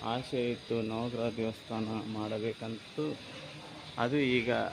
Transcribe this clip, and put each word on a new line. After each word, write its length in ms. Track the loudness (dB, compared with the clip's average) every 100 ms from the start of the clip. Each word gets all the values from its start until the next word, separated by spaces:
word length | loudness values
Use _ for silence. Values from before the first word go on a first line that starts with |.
| 0
ಆಸೆ 300 | -2 0 2 2
ಇತ್ತು, 240 | 0 0 0 2
ನವಗ್ರಹ 380 | 0 -2 0 0 2
ದೇವಸ್ಥಾನ 460 | -2 -2 -6 -2 0 -2 -2 -2
ಮಾಡಬೇಕಂತೂ 880 | -2 0 -2 -2 -4 -6 -8 -4 -2 -4 -8 -12 -12 -12 -12 -14 -10 0
ಅದು 140 | 2 4 6 6
ಈಗ 120 | 6 4 2